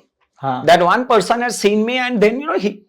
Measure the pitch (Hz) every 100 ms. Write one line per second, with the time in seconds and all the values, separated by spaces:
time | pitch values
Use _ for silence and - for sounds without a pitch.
0 | _ _ _ - 135 127 151 175 175 220
1 | 254 220 185 233 240 220 202 214 226 254
2 | 247 233 208 254 302 - 196 -